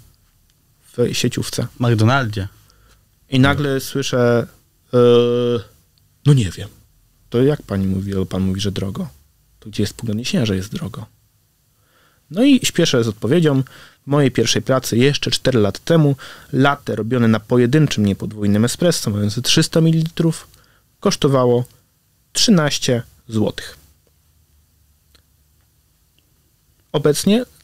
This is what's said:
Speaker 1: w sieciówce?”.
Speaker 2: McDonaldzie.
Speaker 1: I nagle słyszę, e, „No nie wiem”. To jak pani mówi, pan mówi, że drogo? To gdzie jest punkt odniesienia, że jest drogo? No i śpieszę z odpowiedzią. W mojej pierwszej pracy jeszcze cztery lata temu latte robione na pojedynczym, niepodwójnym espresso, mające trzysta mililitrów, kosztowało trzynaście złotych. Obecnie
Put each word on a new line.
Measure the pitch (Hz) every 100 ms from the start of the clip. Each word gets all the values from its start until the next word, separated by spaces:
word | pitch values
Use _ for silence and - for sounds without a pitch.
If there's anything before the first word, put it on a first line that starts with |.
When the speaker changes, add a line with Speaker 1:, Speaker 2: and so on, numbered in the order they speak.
| _ _ _ _ _ _ _ _ _ -
Speaker 1:
w | 120
sieciówce?”. | - 123 - - - 120 -
Speaker 2:
McDonaldzie. | 123 113 110 139 120 104 92 _ _ _ _ _ _ _ _
Speaker 1:
I | 131
nagle | 139 143 143 135
słyszę, | - 139 135 131 120 120 - _ _ _ _
e, | 123 120 120 120 120 120 120 104 _ _ _ _ _ 139
„No |
nie | 139 98
wiem”. | - 101 _ _ _ _ _ _
To | 120
jak | 135 147
pani | - 98 95
mówi, | 95 98 98 92
pan | 92
mówi, | 95 95
że | 104
drogo? | 92 98 98 175 - _ _ _ _
To | 110
gdzie | 104
jest | 101
punkt | - 117
odniesienia, | 107 123 196 110
że | 95
jest | 95
drogo? | - - - - _ _ _ _ _ _ _ _ _ _ _ _
No | 160
i | 269 254 -
śpieszę | - 165 127
z | 113
odpowiedzią. | 104 107 165 156 135 131 - - _
W | -
mojej | 143 135
pierwszej | - 113 -
pracy | 104 131 - 117
jeszcze | 131 139 -
cztery | - - 120
lata | 101 - -
temu | 165 147 135 - - -
latte | 135 139 143 - 110
robione | 110 127 117
na | 110
pojedynczym, | 107 123 123 151 147 - 104
niepodwójnym | 95 87 104 104 104 117
espresso, | - 175 160 -
mające | 104 104 104
trzysta | 120 - 156 170
mililitrów, | 160 160 160 - 165 156 - _ _ _ _ _
kosztowało | 208 - 147 135 123 120 123 _ _ _ _ _ _
trzynaście | - - 185 147 - - 120 - _ -
złotych. | 110 101 - - - _ _ _ _ _ _ _ _ _ _ _ _ _ _ _ _ _ _ _ _ _ _ _ _ _ _ _ _ _ _ _
Obecnie | 151 151 143 - 214 247 _